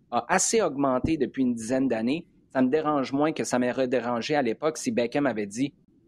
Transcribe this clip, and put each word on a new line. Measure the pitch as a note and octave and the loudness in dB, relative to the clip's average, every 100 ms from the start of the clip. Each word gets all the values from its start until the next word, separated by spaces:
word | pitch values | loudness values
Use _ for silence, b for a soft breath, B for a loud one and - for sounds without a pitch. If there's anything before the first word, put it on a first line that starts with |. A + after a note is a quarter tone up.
| _ | _
a | A#2+ - | -4 0
assez | F#3 - A3+ | 0 2 2
augmenté | F3+ C3+ C#3 B2+ D#3 D#3+ | 0 0 0 2 0 0
depuis | A#2 - | -2 0
une | B2+ | 0
dizaine | A#2 A2 C3 C3+ | 0 -2 0 0
d'années, | A2+ A2+ D#3+ - _ _ | 0 0 -2 -6 _ _
ça | C3+ | 0
me | B2+ | 2
dérange | D3+ D3+ D3 B2 | 2 2 0 0
moins | C#3 D3+ | 0 0
que | D#3 | 0
ça | A#2 B2 | 0 0
m'aurait | B2 A#2+ C3 | 0 0 0
dérangé | B2+ A#2 A#2+ A2 D3 | 0 0 -2 -2 0
à | |
l'époque | A#2+ G#2+ D#3 - | 0 -2 -2 -2
si | - | -2
Beckham | A#2 A#2 C#3+ C#3 | 0 0 0 0
avait | G#2+ G2+ | 0 -4
dit, « | G#2+ C#3 - _ _ | -4 -6 -6 _ _